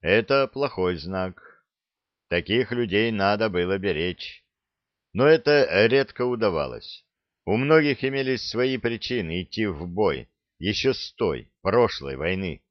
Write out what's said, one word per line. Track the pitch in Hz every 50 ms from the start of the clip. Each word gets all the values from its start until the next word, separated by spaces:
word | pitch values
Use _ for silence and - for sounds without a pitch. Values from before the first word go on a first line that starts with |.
Это | - 80 95 110 110 - 139 139 135 135
плохой | _ 135 139 135 - - 92 90 90 82
знак. | 71 85 95 95 92 92 90 - _ - - _ _ _ _ _ _ _ _ _ _ _ _ _ _ _
Таких | 85 87 82 - 101 117 131 -
людей | 120 120 120 107 87 101 113 117
надо | 113 104 95 98 104 104 110 110
было | 90 90 87 90 95 98
беречь. | 92 101 87 73 82 90 90 _ - - - - _ _ _ _ _ _ _ _ _ _ _ _ _ _ _
Но | 92 127
это | 147 160 160 - 151 147 147 131 - 80 95 104 113
редко | 120 139 135 - - - 123
удавалось. | 123 123 117 110 104 90 78 71 67 60 57 - - - - _ _ _ _ _ _ _ _ _
У | - 98 113
многих | 131 143 156 160 151 147 135 - -
имелись | 135 135 139 135 131 131 113 - -
свои | - 113 123 131 131 123
причины | 107 117 117 110 - - 127 123 98 80 80 90
идти | 90 - - - 110
в | 104 90 73 85 90
бой | 87 92 107 95 73 65 65 _ _ _ _ _ _ _
еще | - 92 107 - - 131 127
с | - - -
той, | _ _ - 92 76 62 - _ _ _
прошлой | _ 95 98 120 123 107 - - 71 67 67
войны. | 67 73 82 95 95 95 90 73 69 _ _